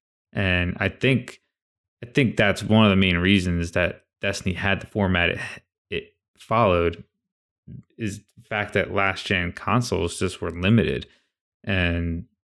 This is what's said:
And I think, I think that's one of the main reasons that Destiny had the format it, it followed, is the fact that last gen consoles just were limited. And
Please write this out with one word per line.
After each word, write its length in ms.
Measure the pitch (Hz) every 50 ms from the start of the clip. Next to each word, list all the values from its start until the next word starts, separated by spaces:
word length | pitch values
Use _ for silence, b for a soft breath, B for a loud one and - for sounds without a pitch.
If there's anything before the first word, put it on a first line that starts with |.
| _ _ _ _ _ _ _
And 420 | - 101 95 90 87 87 87 - -
I 100 | 98 95
think, 500 | - - - 131 135 120 123 - - - _ _ _ _ _ _ _ _ _ _ _ _ -
I 40 | -
think 280 | - 147 135 104 -
that's 280 | - 110 101 92 - -
one 200 | - 107 110 110
of 60 | 104
the 60 | 95 95
main 200 | 95 92 90 87
reasons 540 | 87 95 101 98 90 92 87 85 85 82
that 300 | - 92 87 82 - - _ _ _ _
Destiny 360 | - 101 98 - - 101 92
had 260 | 90 - 101 98 -
the 60 | - -
format 420 | - 110 101 92 92 87 87 85
it, 100 | 87 - B B B B - _ _ _ _ _
it 140 | - - - - _ _ _ _ _ _
followed, 640 | - - 113 113 117 98 90 87 85 85 85 - - - _ _ _ _ _ _ _ _ _ _ _ - - - - _ _ -
is 260 | 113 104 98 101 - _ _ -
the 60 | -
fact 300 | _ 113 104 104 101 -
that 200 | 101 87 - 92
last 340 | 98 98 98 95 - - -
gen 240 | 101 90 87 85
consoles 640 | - - - - 104 127 120 - 98 90 87 85 - -
just 240 | 98 90 - -
were 80 | 87 87
limited. 560 | 82 87 90 98 110 113 90 - 65 62 - b b b b b b _ _ _ _ _ _
And 640 | - 98 92 87 87 85 85 85 82 82 82 87 - _ _ _